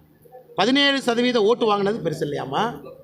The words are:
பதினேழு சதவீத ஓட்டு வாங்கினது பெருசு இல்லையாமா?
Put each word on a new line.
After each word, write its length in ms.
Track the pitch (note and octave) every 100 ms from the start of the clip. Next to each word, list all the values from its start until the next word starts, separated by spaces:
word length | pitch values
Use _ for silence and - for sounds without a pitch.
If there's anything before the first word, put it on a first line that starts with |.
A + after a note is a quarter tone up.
| - _ - - - -
பதினேழு 380 | G#3 C#4 C#4+ C#4 A#3+
சதவீத 300 | A#3 B3 A#3 G3+
ஓட்டு 160 | A#3+ A3+
வாங்கினது 260 | G3+ G3 A3+ D#3+
பெருசு 180 | D3+ D3+
இல்லையாமா? 360 | C#3 C3 D3 A3+ A3+ - -